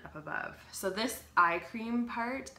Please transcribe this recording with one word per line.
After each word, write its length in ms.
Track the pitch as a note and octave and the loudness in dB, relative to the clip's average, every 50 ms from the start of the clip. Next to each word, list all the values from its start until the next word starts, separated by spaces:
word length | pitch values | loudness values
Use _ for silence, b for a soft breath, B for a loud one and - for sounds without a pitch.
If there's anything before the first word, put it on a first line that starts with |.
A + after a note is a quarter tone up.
| - | -12
up 100 | - - | -12 -12
above. 400 | D#3 D3+ D3+ D#3 - - - - - - - | -12 -8 -4 -4 -2 -2 -4 -8 -12 -16 -12
So 180 | - - - F#3+ | -8 -4 -2 -2
this 340 | F#3 G#3 A3+ C4 - - - - - | 0 0 0 -2 -2 -6 -8 2 6
eye 240 | E3+ F3 E3+ E3+ F3 E3+ - | 8 8 8 6 2 -2 -4
cream 380 | - A3+ A3 A#3 A#3 A#3+ A#3+ A#3 | -6 -6 -2 0 0 0 0 0
part 440 | - A#3+ A3+ A#3+ C4 C4+ C4 - - | -2 -2 -2 -2 -2 -4 -6 -10 -10